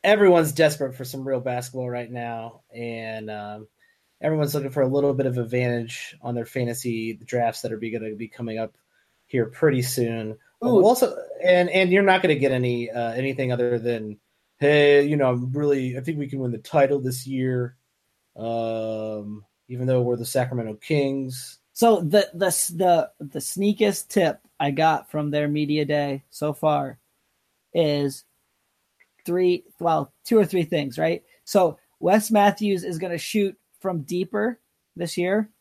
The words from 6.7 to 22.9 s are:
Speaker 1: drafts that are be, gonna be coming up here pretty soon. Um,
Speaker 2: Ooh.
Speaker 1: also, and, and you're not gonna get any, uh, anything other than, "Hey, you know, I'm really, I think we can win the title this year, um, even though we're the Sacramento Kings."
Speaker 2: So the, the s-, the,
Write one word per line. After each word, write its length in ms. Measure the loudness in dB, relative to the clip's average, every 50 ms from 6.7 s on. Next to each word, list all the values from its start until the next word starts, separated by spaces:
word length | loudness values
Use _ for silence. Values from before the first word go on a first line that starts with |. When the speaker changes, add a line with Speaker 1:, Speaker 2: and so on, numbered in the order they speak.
| -4 -6 -6 -6 -4 -4 -4 -6 -8
Speaker 1:
drafts 480 | -10 -12 -6 -2 0 0 -2 -2 -4
that 100 | -8 -8
are 40 | -8
be, 140 | -6 -8 -8
gonna 240 | -6 -6 -8 -8 -10
be 140 | -10 -12 -14
coming 300 | -12 -10 -10 -8 -6 -6
up 160 | -8 -8 _ _ _ _ _ _ _ _ _ _ _
here 200 | _ -2 -2 -2
pretty 360 | -2 -2 2 2 2 2 2
soon. 560 | -2 -2 -2 -2 -2 -2 -2 -4 -6 -8 -10 -12 _ _ _ _
Um, 60 | 0 4
Speaker 2:
Ooh. 160 | 4 6 6
Speaker 1:
also, 320 | 6 6 4 2 0 0 -8 -12 -14 -12 -2
and, 280 | 2 4 4 4 4 4
and 220 | 4 2 4 4
you're 100 | 4 4
not 200 | 6 4 4 4
gonna 120 | 4 2 2
get 180 | 2 2 0
any, 380 | 2 2 0 -2 -2 -4 -6 -6
uh, 220 | -4 -4 -4 -4
anything 400 | -4 -4 -4 -4 -4 -4 -2 -2
other 260 | 0 0 0 0 0 -2
than, 400 | -2 -2 -4 -4 -6 -10 -14 _ _ _ _ _ _ _ _ _
"Hey, 460 | 2 4 6 6 6 8 6 6 6
you 120 | 4 2
know, 140 | 2 2 2
I'm 220 | 0 0 -2 -4
really, 460 | -4 -2 0 0 0 0 -2 -4 -6 -6
I 20 |
think 180 | -6 -6 -6 -6
we 100 | -6 -8
can 100 | -6 -6
win 140 | -6 -6
the 60 | -6 -8
title 420 | -10 -2 4 4 4 4 2 -2
this 260 | -2 -4 -6 -6 -8
year, 480 | -8 -6 -4 -2 -2 -2 -2 -4 -6 _ _ _ _ _ _ _ _ _ _ _ _ _
um, 1080 | -10 -8 -6 -4 -4 -4 -4 -4 -4 -4 -6 -6 -6 -8 -8 -8 -8 -10 -12 -14 -14 -16 _ _ _ _ _
even 180 | -8 -6 -2
though 160 | 0 2 2
we're 140 | 2 2 0
the 80 | -2 -4
Sacramento 500 | -4 -2 -2 -2 -2 -4 -6 -6 -6 -10
Kings." 840 | -12 -6 -2 0 0 0 0 -2 -4 -6 -8 -10 -12 -14 -16 -20 _ _ _
Speaker 2:
So 280 | _ 2 4 4 4 4
the, 300 | 2 4 4 4 2 2
the 140 | -2 -2 -2
s-, 220 | 0 0 -2 -4 -4
the, 420 | -2 0 4 4